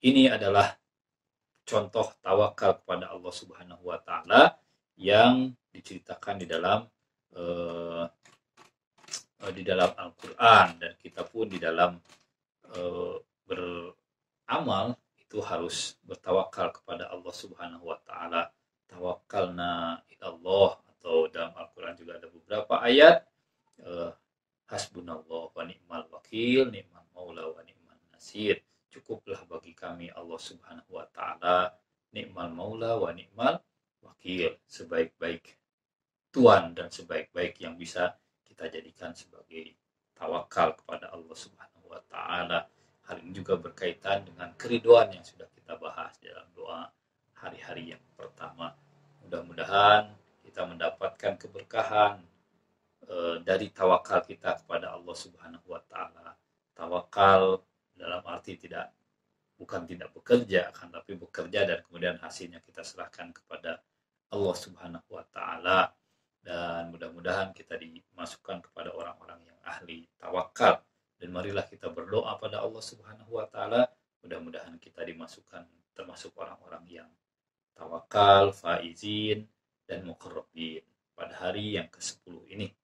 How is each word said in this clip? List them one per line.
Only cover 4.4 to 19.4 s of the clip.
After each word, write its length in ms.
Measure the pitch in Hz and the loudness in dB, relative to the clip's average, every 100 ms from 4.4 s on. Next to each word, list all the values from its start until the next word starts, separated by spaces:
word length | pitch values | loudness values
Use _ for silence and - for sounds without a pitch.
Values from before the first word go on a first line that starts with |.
| 156 - _ _ _ _ | 8 6 _ _ _ _
yang 560 | 95 104 120 127 131 127 _ | 4 8 8 6 0 -6 _
diceritakan 720 | - - 92 - 90 - 98 | -20 -18 -18 -16 -14 -8 -8
di 80 | 87 | -4
dalam, 400 | 82 90 107 117 _ _ _ _ 90 | -2 0 0 -2 _ _ _ _ -10
eh, 680 | 85 87 85 85 85 85 85 _ _ _ _ _ - _ _ _ - - - _ 98 | -6 -6 -6 -8 -8 -6 -8 _ _ _ _ _ -20 _ _ _ -14 -14 -14 _ -12
eh, 60 | |
di 80 | 95 | -8
dalam 320 | 92 92 90 | -2 4 4
Al-Qur'an, 880 | - 87 _ - - 117 107 90 85 | 2 -14 _ -18 6 10 10 8 2
dan 160 | 87 - | -12 -12
kita 240 | 87 - 87 | -18 -12 -10
pun 160 | 113 110 | -6 -6
di 160 | 92 | -4
dalam, 400 | 82 82 90 87 _ - _ _ _ _ _ | -4 2 2 2 _ -20 _ _ _ _ _
eh, 420 | 90 90 87 87 87 _ _ _ | -8 -8 -6 -8 -8 _ _ _
beramal 1500 | 90 87 87 85 - _ _ _ _ - 143 143 - 113 123 _ _ | -8 -8 -10 -12 -18 _ _ _ _ -6 -4 0 -2 -2 -6 _ _
itu 220 | _ 107 | _ -10
harus 560 | - 82 85 - - - - | -6 -6 -6 -6 -8 -12 -16
bertawakal 680 | 90 - 92 - - 87 | -14 0 0 0 -4 -6
kepada 360 | - - 85 90 | -6 -14 -12 -10
Allah 240 | 92 87 | -12 -14
Subhanahu 560 | - 98 87 87 82 85 | -14 -16 -16 -16 -14 -12
wa 80 | 78 - | -12 -12
taala. 480 | - 85 85 82 _ _ _ _ | -14 -4 -4 -4 _ _ _ _
"Tawakkalna 1160 | - 90 90 _ 104 | -10 -8 -8 _ -2